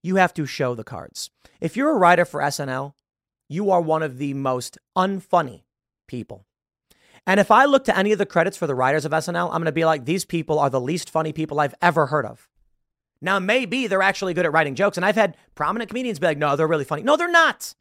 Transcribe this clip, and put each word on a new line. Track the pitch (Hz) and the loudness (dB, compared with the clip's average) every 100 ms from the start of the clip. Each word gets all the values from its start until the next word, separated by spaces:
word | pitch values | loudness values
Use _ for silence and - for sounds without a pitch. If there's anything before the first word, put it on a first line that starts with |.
You | 170 190 | 0 2
have | 180 - | 2 0
to | 143 | -8
show | - 131 | -4 -4
the | 120 | -4
cards. | 107 92 67 - - _ _ _ | -10 -14 -14 -14 -16 _ _ _
If | 165 220 | -6 -2
you're | 285 | 0
a | 277 | 4
writer | 175 175 170 | 6 6 2
for | 147 | -2
S | 143 139 | -4 -4
N | 139 | -6
L, | 131 143 _ _ _ _ _ _ | -6 -8 _ _ _ _ _ _
you | 151 202 | -4 0
are | 185 | 0
one | 160 156 | 2 -2
of | 156 127 | -2 -6
the | 143 | -6
most | 139 135 127 120 - _ - | -4 -4 -4 -6 -16 _ -2
unfunny | 185 196 - 180 139 95 _ _ _ _ _ | -2 -4 0 0 0 -10 _ _ _ _ _
people. | 123 110 98 _ _ _ _ _ _ _ _ - | -12 -12 -16 _ _ _ _ _ _ _ _ 0
And | 190 | 2
if | 196 | 6
I | 220 277 | 6 6
look | 269 | 4
to | 269 190 | 2 0
any | 202 | 2
of | 214 | 0
the | 196 | 0
credits | 175 175 - | 0 0 -2
for | 156 | -4
the | |
writers | 127 127 151 | 0 2 0
of | 147 | 0
S | 160 156 | -4 -2
N | 170 | -4
L, | 175 | -4
I'm | 165 | -2
gonna | 165 | -2
be | 151 | 0
like, | 160 156 123 | 0 0 -2
"These | 185 | -4
people | - 170 151 151 | -2 -6 -2 0
are | 143 | 2
the | 127 | 0
least | 123 170 - | -2 -6 -4
funny | 160 160 | -4 -4
people | 156 156 147 | -6 -6 -2
I've | 147 - | -4 2
ever | 175 160 135 | 2 2 0
heard | 147 110 | 0 -4
of." | 120 _ _ _ _ _ _ _ _ | -12 _ _ _ _ _ _ _ _
Now, | 170 196 | -2 -2
maybe | 185 240 226 247 233 | 2 0 0 -4 -2
they're | 190 | 2
actually | 190 190 190 | 0 0 -4
good | 165 170 | -2 0
at | |
writing | 156 151 | 2 0
jokes, | 131 202 185 | 0 -2 0
and | 185 | 0
I've | |
had | 208 196 - _ | 2 0 -2 _
prominent | - 147 214 226 | -6 -4 -4 -6
comedians | 233 254 160 | -6 -6 -2
be | 170 | -2
like, | 147 | 0
"No, | 147 143 | 0 0
they're | 160 | 0
really | 160 | 0
funny." | 139 151 | -2 -4
No, | 233 302 | 0 0
they're | 349 | 4
not. | 339 311 - - - | 4 4 0 -14 -18